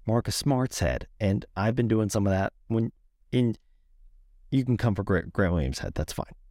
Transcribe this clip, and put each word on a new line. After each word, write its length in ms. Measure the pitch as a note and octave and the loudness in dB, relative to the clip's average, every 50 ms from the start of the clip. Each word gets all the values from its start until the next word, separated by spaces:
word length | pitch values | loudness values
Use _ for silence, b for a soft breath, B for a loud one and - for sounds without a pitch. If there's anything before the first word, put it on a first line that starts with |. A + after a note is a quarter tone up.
| - | -4
Marcus 300 | - A2 A#2+ - - - | 0 0 0 0 -2 -4
Smart's 440 | - - D3 C#3+ B2+ B2+ B2+ - - | -2 0 0 0 0 0 -2 -2 -2
head, 260 | G2 D#2 B1 A#1 - - - - | 0 0 0 -2 -6 -10 -8 -2
and 240 | A2 G2 F#2+ - - - - | 0 0 0 0 -2 -6 -6
I've 200 | - G2 A2 A#2 | -2 0 0 2
been 120 | A#2+ A#2+ A2+ | 2 2 2
doing 200 | A2+ A2 A2 G2+ | 2 2 2 2
some 180 | - A2 G2+ | 0 0 2
of 60 | G2+ F#2+ | 2 2
that, 200 | F#2 F#2+ - - _ - - | 2 0 -2 -4 _ -8 -2
when 240 | A2+ A2+ A2+ A#2 - _ _ _ _ _ _ _ | 0 0 0 -2 -4 _ _ _ _ _ _ _
in, 260 | - B2 B2 A#2 G#2+ - _ _ _ _ _ _ _ - - - - - - _ _ - - - | 0 2 2 2 0 -4 _ _ _ _ _ _ _ -20 -20 -20 -20 -20 -20 _ _ -20 -10 -2
you 140 | - C3+ C3 | -2 0 2
can 120 | B2 B2 | 2 0
come 180 | G#2+ - A#2+ G2+ | 2 2 0 0
for 80 | F#2+ G2 | 0 0
Grant, 300 | - G2 F2+ - - - | 0 0 0 0 -2 0
Grant 200 | - G2+ F2 E2+ | 0 2 2 2
Williams' 280 | E2+ D2 C2 C2 - | 2 0 -2 -2 -4
head, 140 | - G1+ - | -6 -8 -4
that's 180 | - - - - | -4 -6 -6 -4
fine. 200 | - - - - - - - | -8 -8 -10 -10 -20 -20 -20